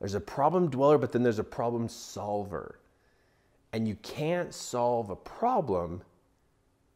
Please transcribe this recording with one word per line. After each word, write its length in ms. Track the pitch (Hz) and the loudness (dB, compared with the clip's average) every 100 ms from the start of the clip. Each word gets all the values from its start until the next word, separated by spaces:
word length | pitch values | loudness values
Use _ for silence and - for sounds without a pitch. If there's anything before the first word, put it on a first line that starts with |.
There's 160 | 101 101 | -6 -4
a 60 | |
problem 480 | - - 143 180 175 | -4 2 2 4 2
dweller, 280 | 127 139 151 | 4 6 6
but 140 | 123 | 4
then 120 | 120 | 2
there's 160 | 120 107 | 4 2
a 40 | |
problem 460 | 101 - 120 120 113 | -2 -4 -2 -2 -4
solver. 880 | - - 98 104 104 98 80 - - _ _ _ _ _ _ _ _ _ | -8 -14 -8 -4 -4 -4 -8 -10 -14 _ _ _ _ _ _ _ _ _
And 120 | 113 110 | -4 -2
you 100 | 101 | -4
can't 580 | - - 151 175 175 | -8 -4 -2 0 -2
solve 560 | - - 123 120 120 104 | -8 -6 0 2 2 -2
a 60 | 90 | -8
problem 880 | - - 240 247 143 92 85 90 - _ _ _ _ _ _ _ _ | -12 -2 0 2 2 0 0 -6 -12 _ _ _ _ _ _ _ _